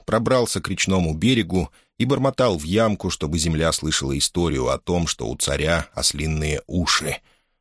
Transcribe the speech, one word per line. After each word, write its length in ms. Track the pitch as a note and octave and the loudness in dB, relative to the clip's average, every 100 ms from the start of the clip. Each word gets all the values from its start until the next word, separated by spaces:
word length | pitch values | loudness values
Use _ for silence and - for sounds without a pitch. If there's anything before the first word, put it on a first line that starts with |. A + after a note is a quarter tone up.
| - | -2
пробрался 560 | - A#2 B2+ A#2+ F#2+ | 0 2 2 2 -2
к 60 | - | -4
речному 440 | F#2+ - F#2+ E2 | -4 0 2 2
берегу 560 | D#2 G#2+ B2+ E2+ F#2 E2 - _ - | 2 2 2 2 0 -2 -6 _ -4
и 40 | B2 | -2
бормотал 520 | C3+ C3+ C3 B2 F2 | 0 0 2 2 2
в 60 | |
ямку, 480 | D#2 G2+ A2+ G2 F#2 | 0 2 2 0 -2
чтобы 260 | - D2+ E2 | -4 -2 0
земля 340 | E2 D#2 D#2+ | 0 2 2
слышала 460 | - D#2 - C2+ C#2 | 0 -2 -2 -2 -2
историю 520 | - F2+ E2+ C#2 B1 | 0 0 0 0 -2
о 100 | C2 | -2
том, 260 | - F2 D#2+ | 0 0 0
что 240 | - A1+ | -4 -6
у 60 | B1+ | -4
царя 520 | - C#2+ D#2 E2 - | -2 0 0 0 -2
ослиные 720 | - - D2 D#2 D#2 D2+ D2+ - | -2 -2 -2 -2 -2 -2 -4 -4
уши. 520 | F2+ E2+ - - - - _ _ _ | -2 0 0 -2 -8 -10 _ _ _